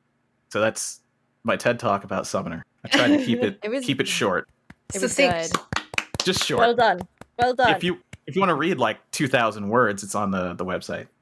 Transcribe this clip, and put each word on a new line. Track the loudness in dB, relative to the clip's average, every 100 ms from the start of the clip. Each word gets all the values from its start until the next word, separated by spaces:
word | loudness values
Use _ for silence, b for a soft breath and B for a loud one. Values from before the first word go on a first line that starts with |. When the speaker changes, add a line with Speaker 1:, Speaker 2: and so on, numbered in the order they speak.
| _ _ _ _ _
Speaker 1:
So | -2
that's | 0 -2 -8 -12 _ _ _ _
my | -2 0
ted | 0 0
Talk | 0 -2
about | -2 -6 -4
Summoner. | -4 -4 -8 -12 _
I | -2
tried | 2 4 2
to | 2
keep | 0
Speaker 2:
<laughs> |
Speaker 1:
it, | -2 -2
Speaker 2:
It | -6
was, | -4 -2
Speaker 1:
keep | -2
it | -2
short. | 0 0 0 -4 _ -20 _ -8
Speaker 2:
it | -4
was | -2
Speaker 3:
Succinct. | 2 2 2 -4 -6 -6 -8
Speaker 2:
good. | -6 -6 -6 -4
Speaker 1:
Just | -2 0
short. | 0 2
Speaker 2:
Well | 4 4
done. | 2 2 -4 _ -14 0
Well | 0
done. | 4 2 2
Speaker 1:
If |
you, | 0 -4 _ -18 -6
if | 0
you |
wanna | 2 2
read, | 2 2
like, | 2 0 _
two | -4 0
thousand | 2 2 0 0
words, | 4 4 2
it's | -4 -2
on | 0
the, | 0 -2
the | -4 -4
website. | -4 -6 -10 -10 _